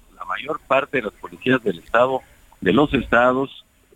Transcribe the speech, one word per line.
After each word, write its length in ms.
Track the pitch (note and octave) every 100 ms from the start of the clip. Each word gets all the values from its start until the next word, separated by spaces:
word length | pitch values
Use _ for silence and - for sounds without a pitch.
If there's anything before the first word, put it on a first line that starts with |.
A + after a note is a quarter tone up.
| _ -
La 80 |
mayor 360 | F2+ F#2+ B2+ D#3 -
parte 320 | C3+ C#3 C3
de 40 |
las 100 | G#2+
policías 480 | - F2+ F2 A#2+ B2+
del 180 | G#2 E2+
estado, 420 | - A2+ C3 C3 - _ _ -
de 120 | F#2
los 220 | G#2 D3+
estados, 720 | C3 G#2+ A#2 B2+ B2+ C3+ - _ _ _